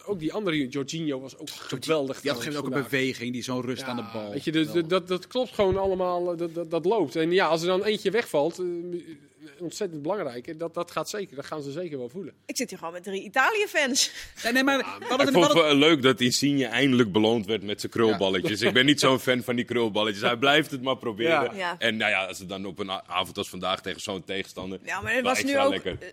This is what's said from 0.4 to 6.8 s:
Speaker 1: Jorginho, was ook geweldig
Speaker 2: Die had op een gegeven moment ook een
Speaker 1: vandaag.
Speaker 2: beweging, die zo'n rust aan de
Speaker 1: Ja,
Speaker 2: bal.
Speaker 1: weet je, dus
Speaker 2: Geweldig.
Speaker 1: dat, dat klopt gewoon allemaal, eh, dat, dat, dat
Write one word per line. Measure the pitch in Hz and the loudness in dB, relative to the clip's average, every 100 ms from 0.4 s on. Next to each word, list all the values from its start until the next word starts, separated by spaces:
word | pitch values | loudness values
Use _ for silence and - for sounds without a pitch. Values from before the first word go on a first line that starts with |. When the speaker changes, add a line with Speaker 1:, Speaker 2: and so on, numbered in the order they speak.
| 202 156 127 | 0 0 -2
Speaker 1:
Jorginho, | 139 139 160 160 131 | -4 -6 -4 -4 -6
was | 131 - | -8 -14
ook | 147 | -14
geweldig | - - 143 156 160 135 131 | -14 -8 -6 0 0 0 -4
Speaker 2:
Die | 131 | -4
had | 143 | -4
op | 135 | -4
een | |
gegeven | |
moment | 147 | -6
ook | |
een | 139 | -4
Speaker 1:
vandaag. | 131 131 | -2 0
Speaker 2:
beweging, | 135 131 117 120 | 0 0 -2 -6
die | 123 | -6
zo'n | 110 127 | -4 -4
rust | 127 127 | -4 -6
aan | 131 123 | -6 -8
de | |
Speaker 1:
Ja, | 110 | -8
Speaker 2:
bal. | 113 104 | -8 -8
Speaker 1:
weet | 107 | -6
je, | 165 | -2
dus | 160 151 | 0 2
Speaker 2:
Geweldig. | 156 160 | 0 2
Speaker 1:
dat, | 185 175 | 0 0
dat | 180 - | -6 -4
klopt | 247 254 | -4 -2
gewoon | - 196 190 | 2 2 2
allemaal, | 196 185 180 180 175 | 0 0 0 0 -2
eh, | 170 | -4
dat, | 170 | -4
dat, | 160 170 | -6 -4
dat | 170 | 0